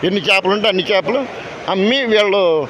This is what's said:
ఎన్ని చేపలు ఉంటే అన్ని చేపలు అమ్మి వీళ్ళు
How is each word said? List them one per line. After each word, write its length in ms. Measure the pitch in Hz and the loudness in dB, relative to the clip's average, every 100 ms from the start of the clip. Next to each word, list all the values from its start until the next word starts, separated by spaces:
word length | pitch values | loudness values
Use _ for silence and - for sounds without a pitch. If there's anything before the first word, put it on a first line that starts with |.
| 185 | 0
ఎన్ని 140 | 196 | -2
చేపలు 300 | 170 190 190 | 2 2 2
ఉంటే 180 | 208 214 | 0 0
అన్ని 160 | 185 180 | 0 0
చేపలు 340 | 202 185 247 262 - - - - | 0 0 -2 -4 -10 -14 -12 -4
అమ్మి 380 | 190 202 262 247 | 0 2 0 2
వీళ్ళు 640 | 214 208 202 180 160 131 | 2 2 2 2 2 -2